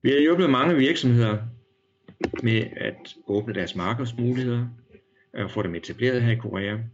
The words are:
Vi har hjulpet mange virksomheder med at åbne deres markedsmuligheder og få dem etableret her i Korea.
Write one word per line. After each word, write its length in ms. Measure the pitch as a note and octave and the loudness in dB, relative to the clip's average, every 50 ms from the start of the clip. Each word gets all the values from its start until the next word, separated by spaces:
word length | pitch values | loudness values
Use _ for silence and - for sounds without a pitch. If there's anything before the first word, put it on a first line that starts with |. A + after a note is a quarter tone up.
Vi 100 | - - | 2 4
har 80 | C3+ C#3+ | 4 6
hjulpet 300 | D3 D#3+ F3 F3 F#3 D3+ | 6 6 4 4 4 4
mange 260 | C3 B2+ C#3 E3+ F3 | 4 4 4 4 4
virksomheder 640 | C#3+ C3 C#3 - - C3+ B2+ A#2+ A#2+ A#2 G#2+ G#2+ G#2 A2+ - - - _ _ _ _ _ _ _ _ _ - - _ - - - - - | 4 4 2 2 2 2 4 4 4 4 2 0 -2 -4 -10 -14 -16 _ _ _ _ _ _ _ _ _ -20 -10 _ -6 -6 -6 -2 0
med 200 | A#2 A2+ A2 - - - | 0 2 2 0 -4 -8
at 400 | - G2+ G#2+ - - - - - - - | -6 -6 -6 -6 -8 -18 -20 -20 -16 -6
åbne 260 | - G2+ G#2 G#2+ A2+ G2 | -4 -4 -2 -2 -4 -4
deres 220 | F#2 F2+ E2 - | -4 -6 -4 -4
markedsmuligheder 920 | F2+ F2 G2 A#2 A#2+ C3 A#2 A#2 A#2+ A#2+ A#2+ B2 B2+ B2+ B2 A#2+ A#2+ A#2+ A#2+ - - _ _ - - _ _ _ _ _ _ - | -4 -2 -2 -2 -2 -4 -6 -4 -2 -2 0 0 0 -2 -2 -2 -2 -4 -6 -8 -16 _ _ -20 -20 _ _ _ _ _ _ -10
og 180 | - G2+ F#2 | -8 -8 -6
få 100 | - A2 | -4 -4
dem 140 | G2 F2+ E2+ | -4 -4 -6
etableret 460 | E2+ - - - - A#2+ B2+ B2+ B2 | -8 -10 -12 -6 -2 0 0 2 2
her 100 | A#2+ A#2 | 2 2
i 40 | A2 | 0
Korea. 420 | - - G#2 - F#2+ G2 G2+ G#2 A2+ A#2 A#2 | 0 -2 -6 -6 -4 -4 -4 -6 -6 -8 -10